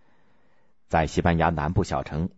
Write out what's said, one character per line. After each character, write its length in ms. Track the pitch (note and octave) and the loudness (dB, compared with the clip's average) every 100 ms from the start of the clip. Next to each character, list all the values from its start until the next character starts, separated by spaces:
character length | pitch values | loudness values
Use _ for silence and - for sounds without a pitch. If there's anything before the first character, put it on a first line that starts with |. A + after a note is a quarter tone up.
| _ _ _ _ _ _ _ _ - | _ _ _ _ _ _ _ _ -2
在 180 | E2+ D#2 | 0 0
西 160 | - | 0
班 160 | E2+ E2 | 2 4
牙 100 | D#2+ | 2
南 240 | D#2+ D2 | 0 -2
部 120 | F2+ | -2
小 180 | F2 D2 | -2 -4
城 260 | - D2 F2+ | -6 -6 -6